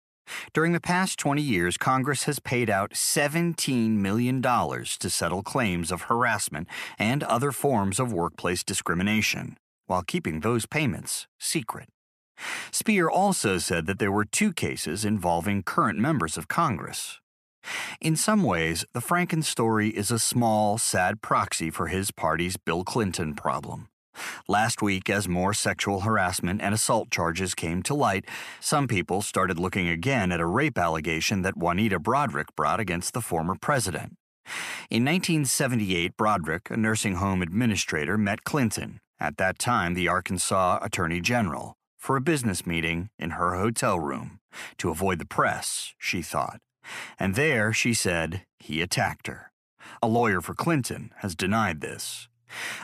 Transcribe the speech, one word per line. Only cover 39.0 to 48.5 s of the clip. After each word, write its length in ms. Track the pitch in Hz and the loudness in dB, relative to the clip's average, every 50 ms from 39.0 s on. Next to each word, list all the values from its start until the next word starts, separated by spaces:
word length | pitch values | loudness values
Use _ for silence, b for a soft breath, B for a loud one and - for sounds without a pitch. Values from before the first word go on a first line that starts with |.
| _ _ _ - | _ _ _ -6
at 200 | - 76 71 - | -4 -4 -2 0
that 200 | 95 92 92 - | 0 0 0 0
time 360 | - 123 123 110 90 85 87 | 0 2 2 2 2 2 0
the 140 | 90 90 85 | 0 2 2
Arkansas 720 | 87 90 92 - 98 87 - - 104 95 92 90 98 - - | 2 2 0 -2 -2 -2 0 2 2 4 4 4 2 2 0
Attorney 380 | 104 - - 90 80 87 90 | -4 -2 -2 -2 0 0 0
General, 560 | 85 107 123 123 110 85 69 64 65 - - _ _ _ _ | 0 0 2 2 2 0 -2 -4 -8 -10 -14 _ _ _ _
for 200 | - - - 135 | -8 -2 0 0
a 40 | 135 | 0
business 460 | 127 165 165 143 123 110 92 - - | 2 2 2 2 2 0 -2 -2 -2
meeting 440 | 90 85 82 82 82 85 85 90 107 _ - | -2 -2 0 0 0 0 -2 -4 -6 _ -8
in 120 | 80 82 | -8 -6
her 240 | 80 - 87 87 90 | -2 0 0 0 2
hotel 460 | 90 98 117 117 - 135 120 98 87 | 2 0 0 0 0 0 0 2 0
room. 400 | 78 69 67 60 - - - - _ _ B B B B B B | 0 -2 -4 -6 -8 -12 -16 -18 _ _ B B B B B B
To 120 | - 87 | -2 -2
avoid 300 | 80 82 95 95 92 82 | -2 0 0 0 0 0
the 60 | 76 | -4
press, 680 | - - - 143 110 - - - - - - - - - | -4 0 0 0 0 0 -2 -4 -6 -6 -6 -8 -10 -12
she 260 | - - - - 92 80 | -8 -6 -4 -4 -4 -4
thought. 380 | - - 78 60 50 - - _ _ _ _ B B B B B B B B | -4 -2 -4 -4 -4 -6 -12 _ _ _ _ B B B B B B B B
And 160 | - 95 92 | -2 0 2
there, 360 | 113 147 160 143 113 107 110 110 | 2 2 2 4 2 2 2 2
she 220 | - - 117 113 | 2 2 2 2
said, 520 | - - 98 87 82 82 78 85 95 - _ | 2 2 0 2 0 0 -2 -4 -6 -10 _